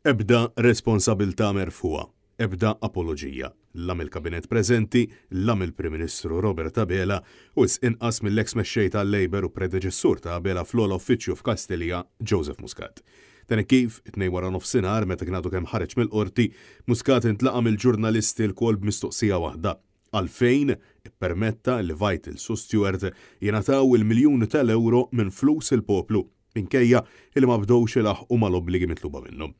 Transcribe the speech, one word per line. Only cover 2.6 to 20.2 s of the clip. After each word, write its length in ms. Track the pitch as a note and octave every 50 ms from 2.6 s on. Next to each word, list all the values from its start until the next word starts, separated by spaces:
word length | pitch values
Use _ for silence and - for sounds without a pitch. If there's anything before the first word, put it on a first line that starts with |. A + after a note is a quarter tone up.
| A2 G#2+ G#2+ _
apoloġija, 720 | - G#2 - F#2+ E2+ E2 D#2 C#2+ C#2 C2+ C2+ B1+ B1+ - _ _ _ _ _ E2+ F2
la 80 | F2+ F2+
mill-kabinet 540 | E2+ D#2 D2+ - E2+ D#2 E2+ E2 E2+ - -
preżenti, 540 | A2+ A2+ G2 A2 A#2+ A2+ A2 - - B2 A#2 - - - _ _ - F#2 F#2+
la 80 | A#2 A#2
mill-Prim 400 | G2 F#2 F2 - - E2 E2 D#2
Ministru 460 | D#2 E2 D#2+ - - - E2 D#2+ F2
Robert 380 | F#2+ G#2+ F#2 D#2+ D#2+ D#2+ - A#2
Abela 380 | G#2+ F2 F2+ F#2+ F#2 F#2+ G2+ F#2 - - - - - _ _
u 140 | D#3 B2
s-inqas 560 | A#2+ - - - B2 A#2 A#2 A#2+ A#2 A2+ - -
mill-eks 320 | G2+ G2+ A2+ G#2+ - -
mexxej 320 | A#2 G2 - - A#2 G#2 F#2 -
tal-Labour 500 | G#2+ G2+ G2+ G#2 G2+ F#2 F2+ F#2 G2+ F#2
u 60 | F2 _
predeċessur 680 | - F#2+ F2+ - F#2 F#2 F#2 - - - D#3 F#2+ - -
ta' 140 | E2+ F2 F2
Abela 240 | E2+ F#2+ F#2 F2+ E2+
fl-Ola 320 | - - A#2 A2 G2 F#2+
Uffiċċju 400 | F2+ - - B2 A#2 - - D#2
f'Kastilja, 640 | - - - G#2+ - - - F#2 E2 E2+ E2+ F2+ F2 F2 _ _
Joseph 400 | _ A2+ - G#2+ F2+ D2+ D2 C#2+ - -
Muscat. 380 | - - - - - _ - _ _ _ - - _ _ _ _
Dan 160 | - A#2+ G#2+ G2+ -
kif, 320 | C3 B2+ B2 A2+ - - _ -
it-tnejn 240 | - G2 F#2+ F2+ F2
wara 160 | F2+ F2+ F#2
nofsinhar, 560 | F#2 F#2 - - - B2 F#2 F#2 G#2 A2 G#2
meta 160 | F#2 F2+ D#2+
kien 160 | F2+ E2 F#2
għadu 160 | F2+ E2+ F2+ F#2
kemm 160 | F2+ E2+ -
ħareġ 260 | - G#2 F2 - - B2
mill-qorti, 480 | A#2 G#2 G#2+ G#2+ G#2 F#2 - - A#2 - - - - - - _ - -
Muscat 400 | A#2+ A#2 - C#3 C3+ A#2+ G#2 A#2
intlaqa 320 | G#2+ G2+ B2+ C3 - B2
mill-ġurnalisti 880 | A2+ A2+ A2 G2 A2+ B2 A2+ G#2 A2 A2 A2 A2+ G#2+ - - - A2 G#2
l-kol 320 | G2 - A#2 A#2 G#2+ G2+
b'mistoqsija 560 | G2 G#2 G2+ - - - - - A#2 G#2 F#2+
waħda. 400 | F2 E2 D2+ - D#2+ E2 G2+ E2 _ _ _ _ _ _ _ -
Għalfejn 600 | G#2